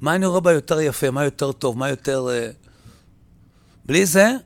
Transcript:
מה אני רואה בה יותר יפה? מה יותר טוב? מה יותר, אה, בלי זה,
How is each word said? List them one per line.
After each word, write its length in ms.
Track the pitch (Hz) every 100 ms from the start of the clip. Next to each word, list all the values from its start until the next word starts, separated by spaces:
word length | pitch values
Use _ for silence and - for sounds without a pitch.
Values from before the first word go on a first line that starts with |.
מה 140 | 139 180
אני 100 | 190
רואה 140 | 180
בה 120 | 175
יותר 300 | 156 - 160
יפה? 300 | 151 - 135
מה 120 | 135
יותר 280 | 143 135 139
טוב? 260 | 135 135 117
מה 120 | 135
יותר, 380 | 135 - 135 123
אה, 200 | 120 113 - - _ - - _ _ _ - _ _ _ _ -
בלי 200 | 156 196
זה, 260 | 185 214 262